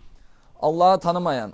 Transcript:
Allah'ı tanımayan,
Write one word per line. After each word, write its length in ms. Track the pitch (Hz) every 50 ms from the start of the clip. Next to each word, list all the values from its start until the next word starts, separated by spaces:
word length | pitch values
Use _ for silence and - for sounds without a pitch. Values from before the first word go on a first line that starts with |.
| - - - - - - - _ _ _ - -
Allah'ı 400 | - 147 160 165 175 185 190 180
tanımayan, 520 | 185 170 170 180 180 170 143 127 110 104